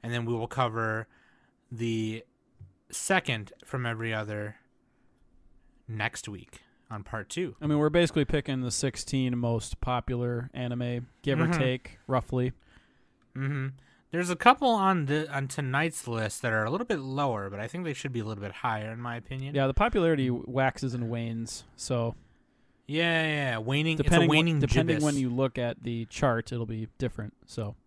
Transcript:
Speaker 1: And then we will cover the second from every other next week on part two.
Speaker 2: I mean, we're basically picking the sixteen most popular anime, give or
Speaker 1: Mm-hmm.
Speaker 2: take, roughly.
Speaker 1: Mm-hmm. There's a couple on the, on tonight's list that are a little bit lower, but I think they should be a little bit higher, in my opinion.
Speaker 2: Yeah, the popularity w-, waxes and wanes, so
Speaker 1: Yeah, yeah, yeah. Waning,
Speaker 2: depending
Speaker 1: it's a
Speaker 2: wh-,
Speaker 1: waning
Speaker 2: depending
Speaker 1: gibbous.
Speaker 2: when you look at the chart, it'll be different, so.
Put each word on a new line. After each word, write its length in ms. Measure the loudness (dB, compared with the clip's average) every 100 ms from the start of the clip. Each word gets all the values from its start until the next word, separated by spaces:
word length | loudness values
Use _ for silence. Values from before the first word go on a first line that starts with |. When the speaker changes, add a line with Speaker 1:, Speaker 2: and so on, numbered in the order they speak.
Speaker 1:
And 100 | -4
then 120 | -4
we 80 | -2
will 140 | -2 -2
cover 580 | 0 0 0 -2 -2 -6 _ _ _ _ _ _
the 540 | -6 -2 -2 -2 -6 -12 _ _ _ -20 _ _
second 640 | -8 0 0 0 -4 -4 -16
from 220 | -8 -4 -4
every 260 | -2 -2
other 440 | -4 -4 -6 -8 -12 _ _ _ _ _ _ _ _ -20 -20 _ _ -10
next 420 | -4 -4 -4 -12
week 340 | -12 -14 -20 _ _ _
on 120 | -12
part 240 | -8 -8 -6
two. 260 | -4 -6 -4
Speaker 2:
I 60 | 2
mean, 120 | 4
we're 120 | 6
basically 340 | 6 6 4
picking 360 | 2 2 0 -2
the 80 | -2
sixteen 680 | 0 -2 -2 -4 0 0 0
most 420 | 0 0 -2 -6
popular 720 | -2 -2 -2 -2 -2 -2 -4
anime, 520 | -6 -4 -2 -2 -4 -8 _
give 180 | 0 2
or 40 | 2
Speaker 1:
Mm-hmm. 140 | 4
Speaker 2:
take, 380 | 2 0 -6 -20 -2
roughly. 460 | 0 0 0 -2 -4 _ -20 _ _ _ _ _ -6
Speaker 1:
Mm-hmm. 320 | -4 -2 -4 -8 _ _ _
There's 200 | -4 -2
a 60 | 4
couple 320 | 6 6 4
on 380 | 4 4 2 2
the, 220 | 0 0
on 140 | -4 -6
tonight's 580 | -4 -2 0 0 -2 -4
list 360 | -2 -2 -2
that 100 | 0
are 120 | 0
a 60 | 0
little 160 | -2 -2
bit 140 | -4
lower, 500 | -2 -2 0 -2 -4
but 80 | -6
I 80 | -8
think 160 | -6
they 120 | -6
should 180 | -6 -4
be 80 | -4
a 40 |
little 180 | -4 -6
bit 80 | -8
higher, 400 | -6 -4 -4 -6
in 80 | -8
my 160 | -8 -10
opinion. 400 | -10 -10 -4 0
Speaker 2:
Yeah, 100 | 2
the 80 |
popularity 540 | 4 2 4 2 4 2
w-, 160 | 0 -2
waxes 480 | 0 0 0 -4
and 160 | -4 -4
wanes, 540 | -4 -4 -6 -8 -10 -16
so 400 | -14 -4 -2 -2 -4 -16 _ _ _ _ _ -6
Speaker 1:
Yeah, 360 | 0 2 2
yeah, 100 | 2 0 0
yeah. 80 | -2
Waning, 380 | 0 2 2 2
Speaker 2:
depending 260 | 6 8
Speaker 1:
it's 20 |
a 40 | 8
Speaker 2:
wh-, 20 |
Speaker 1:
waning 300 | 8 6 4
Speaker 2:
depending 360 | 4 4 4 4
Speaker 1:
gibbous. 60 |
Speaker 2:
when 120 | 4 2
you 140 | 0
look 280 | 2 0 0
at 240 | -4 -4
the 220 | -6 -4
chart, 480 | -6 0 2 2 0
it'll 120 | -4
be 220 | -4 -4 -8 _
different, 380 | -4 -4 -10 _ _
so. 280 | -8 -8 -8